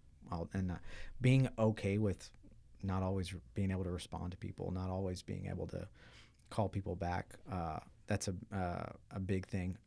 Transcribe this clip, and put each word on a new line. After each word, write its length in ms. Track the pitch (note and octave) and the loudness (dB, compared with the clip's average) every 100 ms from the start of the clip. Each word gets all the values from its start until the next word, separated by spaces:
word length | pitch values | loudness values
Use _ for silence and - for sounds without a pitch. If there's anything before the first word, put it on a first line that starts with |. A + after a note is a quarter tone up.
| - - - | -14 -18 -8
I'll, 180 | F2 E2+ | -4 -2
and, 160 | F#2+ F#2 | 0 0
uh, 40 | E2+ - - - - | -2 -6 -8 -8 2
being 260 | B2+ C3+ B2+ - | 6 8 6 6
okay 400 | A2 A2 G2 G2+ | 4 4 2 4
with 320 | G#2+ F2 - - - - - - | 4 2 -6 -16 -20 -20 -20 -6
not 180 | G2 F#2+ | 0 2
always 320 | F#2+ F#2+ F2+ | 2 2 0
r-, 60 | F2+ - - | -4 -6 0
being 160 | G2 | 2
able 140 | F#2 F2+ | 2 0
to 60 | |
respond 400 | F2 - E2 F2 | -2 -4 -4 -4
to 40 | F#2 | -4
people, 320 | G2 F#2+ F2+ | -6 -4 -2
not 180 | F2+ F#2 | 0 0
always 320 | F#2 F#2+ F2+ | 0 0 -2
being 240 | - F#2+ F#2+ | -4 -4 -2
able 180 | F#2 F2 | -2 -2
to 200 | F2 E2+ - - - - - - | -4 -8 -12 -20 -20 -20 -20 -6
call 180 | - G2+ | 0 2
people 260 | G#2 F#2+ F2 | 0 -2 -2
back. 380 | F2 F2+ - - - | 0 0 -2 -10 -6
Uh, 280 | F#2 E2 D#2+ - - - | -2 -2 -4 -8 -12 -2
that's 220 | G2+ - | 0 0
a, 80 | F2+ - G2+ | -4 -2 0
uh, 340 | F2+ F2 - - - | 0 0 -6 -10 -8
a 80 | G#2+ | -4
big 260 | F#2+ F#2+ F#2 | 0 0 2
thing 300 | G2 F2+ F2+ | 0 0 -4